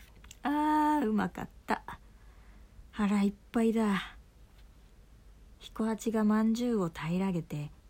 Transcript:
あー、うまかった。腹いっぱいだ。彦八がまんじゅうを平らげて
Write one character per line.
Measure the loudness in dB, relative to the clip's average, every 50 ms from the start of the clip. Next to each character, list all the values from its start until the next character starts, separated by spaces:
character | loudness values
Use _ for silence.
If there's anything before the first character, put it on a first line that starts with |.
| -20 -20 -20 -20 -20 -20 -12 -6
あ | -4 -2 0 2 2 2 2 4 4 2 2 2 2
ー、 |
う | 2 2
ま | 0 0 -2
か | -4 -8 -12
っ | -12 -14 -10 -6
た。 | -4 -4 -4 -6 -10 -16 -16 -18 -20 -20 -20 -20 -20 -20 -20 -20 -20 -20 -20 -20 -20 -20 -20 -20 -12
腹 | -4 -2 0 2 2 2
い | 2
っ | 0 0 -4 -8 -4
ぱ | 0 2
い | 2 2 2
だ。 | 2 2 2 0 0 -4 -8 -14 -20 -20 -20 -20 -20 -20 -20 -20 -20 -20 -20 -20 -20 -20 -20 -20 -20 -20 -20 -20 -20 -20 -20 -20 -20 -20 -20 -20 -20
彦 | -20 -12 -8 -4 -4
八 | -4 -4 -4 -4 -2
が | 0 2 4
ま | 4 4 4
ん | 4 2 2
じ | 2 0
ゅ | 0 0
う | 0
を | 0 -2
平 | -4 -6 -4 -2 -2 0 0
ら | 0
げ | -2 -2 -4
て | -4 -6 -6 -8 -8 -12 -18 -20